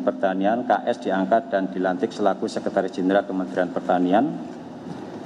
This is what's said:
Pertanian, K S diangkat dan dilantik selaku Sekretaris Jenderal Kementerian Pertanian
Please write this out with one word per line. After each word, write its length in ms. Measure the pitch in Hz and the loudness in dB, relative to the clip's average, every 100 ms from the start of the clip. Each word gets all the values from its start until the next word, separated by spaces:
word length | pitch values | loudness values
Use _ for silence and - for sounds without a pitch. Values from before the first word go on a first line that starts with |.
Pertanian, 640 | - - 95 95 98 117 | 0 0 0 2 2 2
K 240 | 127 101 - | 2 2 2
S 80 | 120 | -2
diangkat 560 | 104 95 95 - - | 0 0 4 2 2
dan 160 | 98 95 | -2 0
dilantik 400 | 92 92 87 113 | 0 0 0 -2
selaku 400 | - 104 95 110 | 0 0 0 -2
Sekretaris 400 | 113 101 - 92 | -4 -2 0 -2
Jenderal 400 | - 92 98 98 | 0 4 4 2
Kementerian 400 | 95 92 92 87 | -4 -2 -2 -2
Pertanian 640 | 82 - 90 90 101 147 170 - - - - - - - - | -2 0 2 4 4 2 -2 -10 -12 -14 -14 -12 -12 -12 -12